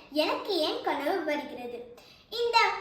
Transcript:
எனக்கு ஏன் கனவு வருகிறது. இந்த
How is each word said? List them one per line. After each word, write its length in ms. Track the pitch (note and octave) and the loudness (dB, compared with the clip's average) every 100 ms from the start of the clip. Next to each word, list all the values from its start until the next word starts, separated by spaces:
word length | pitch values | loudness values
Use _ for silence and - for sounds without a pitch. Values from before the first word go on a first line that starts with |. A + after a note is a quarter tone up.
| - | -6
எனக்கு 460 | D4 E4+ - - F4 | 0 2 0 -2 0
ஏன் 260 | D#4+ A#4 | 0 -2
கனவு 420 | F4 C#4+ C#4 F#4+ | -2 -2 0 0
வருகிறது. 720 | D4+ C#4+ C4 B3 A#3+ - - - - - - | 0 -2 -4 -8 -10 -10 -14 -18 -20 -20 -10
இந்த 280 | A#4 A#4 A4+ G#4+ - | -2 4 6 4 2